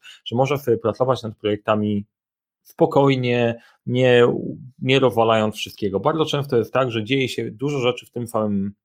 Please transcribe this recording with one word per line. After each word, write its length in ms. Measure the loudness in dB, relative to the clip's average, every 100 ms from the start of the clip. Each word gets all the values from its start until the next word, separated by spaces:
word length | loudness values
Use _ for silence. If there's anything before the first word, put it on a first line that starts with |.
| -18 -20 -6
że 100 | -2
może 220 | 0 0
sobie 200 | 0 0
pracować 460 | -2 -2 -2 -2
nad 140 | -6 -6
projektami 680 | -4 -2 -2 0 0 -2 -6 _ _ _ _ _
spokojnie, 960 | _ -2 2 4 2 2 0 0 0 -2 -12 _ -4
nie, 420 | 2 4 6 4 2 -6 -12 -16 -6
nie 200 | 0 2
rozwalając 560 | 4 4 4 4 2 -4
wszystkiego. 440 | -12 -8 -4 -2
Bardzo 260 | -2 0 0
często 320 | -2 0 0
jest 160 | 0
tak, 180 | 0 -2
że 120 | -2
dzieje 260 | -2 -2 -2
się 220 | -4 -8
dużo 280 | -6 -6 -2
rzeczy 260 | -2 -2 -8
w 60 |
tym 160 | -10 -6
samym 460 | -4 -2 -2 -6 -8